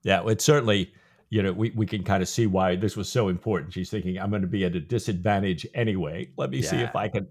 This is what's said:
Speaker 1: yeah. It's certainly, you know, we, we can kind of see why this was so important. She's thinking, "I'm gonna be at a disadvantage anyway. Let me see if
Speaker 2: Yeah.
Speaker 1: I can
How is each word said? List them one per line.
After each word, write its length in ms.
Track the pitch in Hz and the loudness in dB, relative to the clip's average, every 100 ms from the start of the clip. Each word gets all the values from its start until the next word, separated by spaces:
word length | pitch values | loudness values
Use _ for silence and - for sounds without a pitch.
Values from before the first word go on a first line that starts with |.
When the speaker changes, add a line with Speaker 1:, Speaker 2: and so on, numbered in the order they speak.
Speaker 1:
yeah. 200 | - 95 92 | 0 2 2
It's 160 | 110 | 0
certainly, 500 | - 147 113 101 90 - _ _ _ | 4 4 4 2 0 -8 _ _ _
you 140 | 110 | 0
know, 100 | 98 | 0
we, 180 | 90 113 | 0 -2
we 140 | 110 104 | 0 -2
can 180 | 107 | -2
kind 200 | 90 98 | 0 2
of 60 | 90 | 2
see 180 | - 110 | 2 2
why 280 | 92 92 90 | 4 2 2
this 220 | 104 - | 0 -2
was 120 | 95 | -2
so 200 | 127 104 | 0 0
important. 440 | 90 - 95 73 | 0 -2 -2 -2
She's 160 | 92 90 | -8 -6
thinking, 280 | 110 90 92 | -4 -4 -4
"I'm 120 | 101 | -2
gonna 140 | 104 92 | 0 0
be 180 | 104 90 | 0 0
at 100 | 87 | -2
a 40 | |
disadvantage 840 | 73 120 - 92 98 101 98 87 - | -2 -2 -2 -2 2 2 2 -2 -4
anyway. 560 | - 113 95 78 82 123 - | -2 0 0 -2 -6 -10 -6
Let 120 | 135 | -4
me 120 | 131 | -2
see 160 | - - | -2 0
if 140 | 117 | 0
Speaker 2:
Yeah. 80 | - | -2
Speaker 1:
I 60 | 104 | -2
can 200 | 107 95 | -4 -4